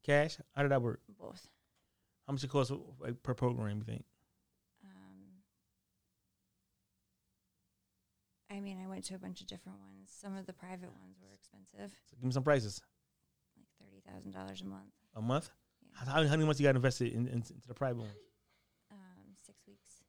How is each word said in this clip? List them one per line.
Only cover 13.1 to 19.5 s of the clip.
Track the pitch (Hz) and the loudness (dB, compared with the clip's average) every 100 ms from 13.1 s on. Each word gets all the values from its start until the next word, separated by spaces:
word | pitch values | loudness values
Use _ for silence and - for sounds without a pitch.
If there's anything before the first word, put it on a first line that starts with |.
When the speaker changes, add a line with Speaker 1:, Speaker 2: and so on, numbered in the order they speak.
| _ _ _ _ _ | _ _ _ _ _
Speaker 2:
Like | _ _ 196 | _ _ -20
thirty | 196 190 | -20 -18
thousand | 190 196 | -14 -12
dollars | 190 190 196 | -12 -12 -10
a | 190 | -10
month. | 196 139 _ _ 110 | -12 -16 _ _ -4
Speaker 1:
A | |
month? | 113 139 - _ _ _ | 0 0 -2 _ _ _
Speaker 2:
Yeah. | _ - 123 | _ -10 0
Speaker 1:
How, | 147 | 4
how | 151 | 6
many | 156 | 6
months | 156 139 | 4 6
you | 143 | 6
got | 131 | 8
invested | 127 123 120 | 4 2 0
in, | 117 123 | 2 0
in, | 123 | 0
into | 113 - - | -4 -12 -16
the | |
private | 113 135 117 | -4 -2 -2
ones? | 110 104 - _ _ _ _ _ _ | -6 -12 -20 _ _ _ _ _ _
Speaker 2:
Um, | 208 185 180 202 196 | -20 -20 -20 -20 -20
six | - | -20